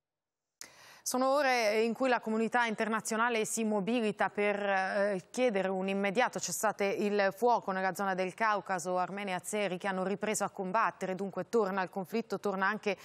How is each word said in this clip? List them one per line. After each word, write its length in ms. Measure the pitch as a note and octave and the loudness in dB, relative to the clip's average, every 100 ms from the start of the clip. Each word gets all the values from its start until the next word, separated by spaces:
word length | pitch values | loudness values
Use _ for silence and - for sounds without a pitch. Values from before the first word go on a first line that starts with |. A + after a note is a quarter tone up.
| _ _ _ _ _ - - - - - - | _ _ _ _ _ -20 -20 -20 -20 -12 -4
Sono 280 | B3+ C4 | 0 2
ore 480 | C#4 C#4 B3+ A3 A3 | 4 4 4 2 4
in 100 | A#3 | 2
cui 160 | A3 C4 | 2 2
la 140 | A#3 | 2
comunità 420 | A3 A3 A3+ B3 | 2 0 2 2
internazionale 800 | A#3 G#3+ A3 A3 - A3 A#3+ A#3 | 0 0 0 -2 -2 0 2 2
si 220 | A3+ - A3 | -2 -2 0
mobilita 640 | G#3+ F#3+ B3 A3 - G3 | 0 0 0 0 0 0
per, 280 | - G#3 G3+ | 2 0 2
eh, 680 | G3+ G3 F#3+ G#3 G3+ F#3+ - | 0 0 0 0 0 0 -4
chiedere 360 | - B3+ G3 F#3 | 0 2 2 0
un 220 | F#3+ F#3+ | 0 0
immediato 500 | G3 G3+ F#3+ A#3+ F#3+ | 0 0 2 0 0
cessate 460 | - F3 G#3+ F#3+ G3 | -6 -2 -2 0 0
il 480 | F3 G#3 G#3 G3 F#3+ | 0 0 2 0 2
fuoco 380 | A#3+ A3+ F#3+ | 2 2 0
nella 200 | F#3+ F#3+ | -2 -2
zona 220 | F3+ G3 F#3 | 0 -2 0
del 180 | F#3 | -2
Caucaso. 640 | - A3 G#3 - F#3+ E3+ F3+ | 0 0 0 0 -4 -2 -2
Armeni 340 | F3+ G3 G3+ | -2 -4 -4
e 20 | |
azeri 440 | F3+ - G#3+ G3+ F3+ | -6 -4 -2 -2 -2
che 100 | G3+ | -4
hanno 180 | F#3 F#3 | -2 -2
ripreso 400 | G3 G#3+ G#3+ G3 | -2 -2 -2 -2
a 40 | |
combattere, 640 | - F#3 G#3 G3+ - F3+ | -4 -4 0 0 -2 -6
dunque 360 | F#3 G3 F3+ F3+ | -4 -6 -6 -2
torna 320 | A#3 G3+ G3 | 0 0 0
il 80 | F3+ | -4
conflitto, 500 | - F#3 A3+ A3 G3+ | -4 -4 -4 -4 -4
torna 280 | G#3 F#3+ G3 | -2 0 0
anche, 280 | G#3+ - F#3+ | 0 -2 -4